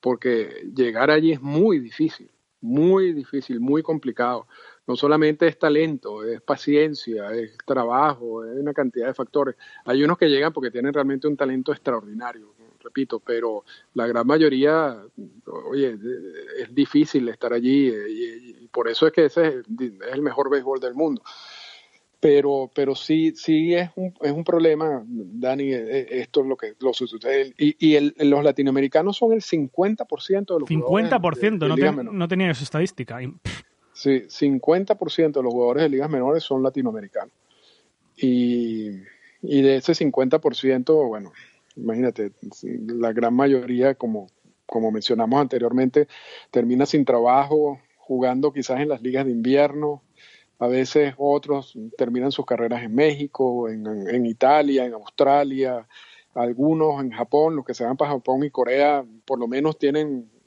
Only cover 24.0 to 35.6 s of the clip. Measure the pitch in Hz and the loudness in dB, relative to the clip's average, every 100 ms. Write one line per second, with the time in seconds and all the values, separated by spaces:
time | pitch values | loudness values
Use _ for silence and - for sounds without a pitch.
24 | 185 - 147 151 170 170 165 151 160 135 | -10 -4 -4 -2 0 4 4 2 0 -4
25 | 110 120 92 113 127 135 139 127 110 135 | -6 -10 -10 -6 -2 -2 -2 -2 -2 -4
26 | 120 127 117 156 135 131 110 107 127 120 | -4 -6 -2 0 0 -2 -8 -4 -4 -2
27 | 123 113 117 139 135 - 151 - 160 147 | -6 -6 -2 0 -2 0 0 2 4 4
28 | 143 - 143 143 147 139 139 135 135 156 | 2 2 2 4 4 2 0 2 2 2
29 | 185 196 226 226 - 165 135 - 196 220 | 0 0 2 2 0 -2 -2 0 0 0
30 | - 147 - 196 202 170 135 160 - 190 | -6 -8 -2 -2 0 -4 -2 -2 2 0
31 | 220 247 170 139 208 208 147 127 202 139 | 2 0 0 0 0 0 0 2 2 0
32 | 220 202 170 185 185 131 143 156 180 - | -6 -4 -2 0 0 -2 -4 -2 -4 -4
33 | 123 117 127 - - - - _ _ - | -12 -10 -12 -12 -12 -14 -18 _ _ -6
34 | 139 131 104 - 143 135 147 175 196 202 | 0 0 -2 -2 0 0 2 2 2 -2
35 | 165 - 160 143 127 120 | -4 0 0 0 -2 0